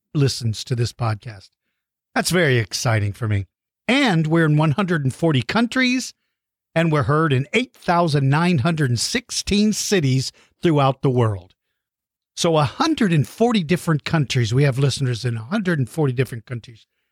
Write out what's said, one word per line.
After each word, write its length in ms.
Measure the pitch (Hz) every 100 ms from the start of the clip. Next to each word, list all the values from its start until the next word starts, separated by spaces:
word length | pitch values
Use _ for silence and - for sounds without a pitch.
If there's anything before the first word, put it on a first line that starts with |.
| _
listens 500 | 160 135 - 113 107
to 100 | -
this 200 | 120 117
podcast. 560 | - 117 107 123 104 - _ _ _ _ _ _
That's 160 | 247 -
very 260 | 175 156 123
exciting 560 | 110 - 127 110 101
for 160 | 95 113
me. 180 | 101 95 _ _ _ -
And 400 | 262 269 165 156
we're 200 | 165 160
in 100 | 151
one 160 | 160
hundred 320 | 135 190 170
and 100 | 135
forty 280 | - 165 135
countries, 720 | - 208 233 262 254 254 - - _ _ _ _ _
and 160 | 165 165
we're 120 | 151
heard 280 | 139 151 165
in 140 | 131 135
eight 220 | 226 254
thousand 560 | _ - 170 175 147 135
nine 280 | 143 175 175
hundred 320 | 117 160 139
and 100 | 117
sixteen 760 | - 240 - - - 202 214
cities 580 | 196 - 202 139 131 131 - _ _
throughout 400 | 175 147 135 135
the 80 | 143
world. 440 | 123 113 98 90 _ _ _ _ _ _ _ _
So 220 | - 175 160
a 80 |
hundred 480 | 139 - 330 302 214
and 160 | 165 -
forty 340 | - 233 220
different 420 | 147 175 - 151
countries. 500 | - 165 131 127 113
We 80 | 123
have 160 | 143 123
listeners 460 | 143 - 135 117
in 120 | 123 113
a 80 |
hundred 340 | 110 214 185 165
and 100 | 127
forty 240 | - 147
different 320 | 123 127 120
countries. 420 | - 123 - 110 _ _ _